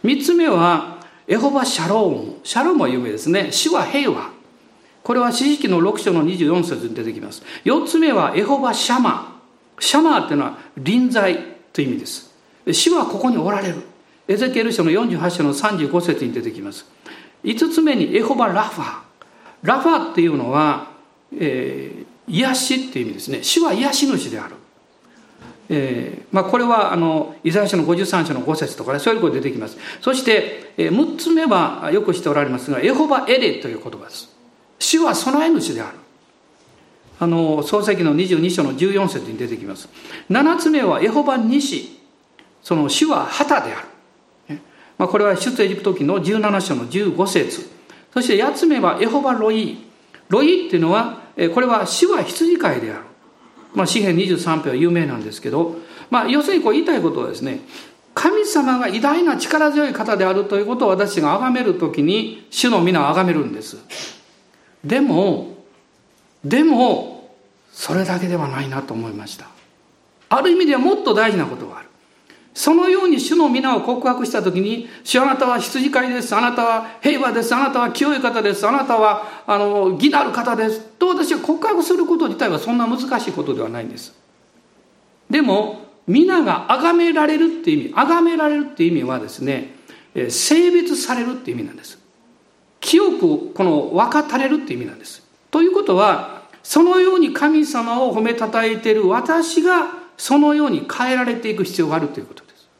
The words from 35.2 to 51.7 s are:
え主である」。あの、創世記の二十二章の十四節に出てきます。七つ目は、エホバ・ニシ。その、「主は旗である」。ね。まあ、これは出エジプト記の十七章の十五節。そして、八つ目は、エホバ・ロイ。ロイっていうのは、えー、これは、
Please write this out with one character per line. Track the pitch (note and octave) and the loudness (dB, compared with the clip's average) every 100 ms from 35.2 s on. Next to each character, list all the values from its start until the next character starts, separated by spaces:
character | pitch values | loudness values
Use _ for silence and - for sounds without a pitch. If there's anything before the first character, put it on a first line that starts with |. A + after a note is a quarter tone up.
| B3+ C#4+ D#4+ | 0 0 2
え | |
主 | D#4 A2 A2+ | 2 0 -6
で | |
あ | A2 | -10
る」。 | - - _ _ _ _ _ _ _ _ _ _ - | -14 -20 _ _ _ _ _ _ _ _ _ _ -4
あ | E3+ | -2
の、 | E3 D#3+ D3+ | 0 0 0
創 | D3 G#3 | 0 -2
世 | G#3 G3+ | 0 0
記 | |
の | D#3+ | 2
二 | D3+ F#3 | 2 2
十 | E3+ | 0
二 | F3 | 0
章 | F3 | 0
の | C#3+ C3+ | -2 0
十 | F#3 | 0
四 | G3 F#3+ | 0 -2
節 | C3 A2 | -4 -10
に | A2 | -8
出 | A#2+ | -8
て | A2 | -8
き | F#2+ | -10
ま | F#2+ | -14
す。 | - - - - - | -18 -20 -20 -20 -2
七 | G#3 D4 E4+ | 2 2 2
つ | E4 | 2
目 | D4+ | 2
は、 | G#3+ C3+ | 2 2
エ | F#3+ | 2
ホ | C4 | 2
バ・ | C#4+ C4 | 0 0
ニ | A3 C#4 | 2 0
シ。 | - - - - _ _ _ - _ _ | 0 -6 -10 -20 _ _ _ -20 _ _
そ | - E3 | -2 0
の、 | C#3+ | 0
「主 | - D#4 | 0 0
は | G#3+ C3 | 0 -2
旗 | - C#4+ C#4+ | -4 0 0
で | - | 0
あ | - | -10
る」。 | - - _ _ _ _ - | -14 -20 _ _ _ _ -16
ね。 | D3 - - - _ | -14 -14 -20 -20 _
ま | F3+ | 0
あ、 | |
こ | G#3 | 2
れ | G#3 | 2
は | F#3+ | 2
出 | B3+ - | -2 0
エ | G3 | 0
ジ | F#3 | 0
プ | |
ト | G3+ F#3 | -2 0
記 | |
の | C#3+ G3 | 0 0
十 | D#3+ A3 | 0 0
七 | G#3+ G3 | 2 0
章 | F3+ C3 | -2 -6
の | A#2 | -4
十 | E3+ G3+ | -2 -2
五 | C#3+ F#3+ | 0 0
節。 | F#3 B2 - - - - - _ | 0 -2 -6 -14 -20 -20 -20 _
そ | B3+ | -2
し | B3 | 2
て、 | G3+ | 2
八 | B3+ | 2
つ | - E4+ | 2 2
目 | C4 | 4
は、 | F#3 - | 2 2
エ | A3 | 0
ホ | C#4+ | 2
バ・ | C#4 | 0
ロ | A#3 G#3+ | 0 0
イ。 | A3 G3+ - - _ _ - _ | 0 -2 -8 -18 _ _ -20 _
ロ | G#3 | 2
イ | D4 F4+ F4 | 4 2 2
っ | |
て | F3 | 0
い | |
う | |
の | E3 | 2
は、 | G3+ A#3 - - - | 2 0 -8 -16 -2
え | E3+ | 0
ー、 | |
こ | G3+ | 2
れ | |
は、 | B3+ | 2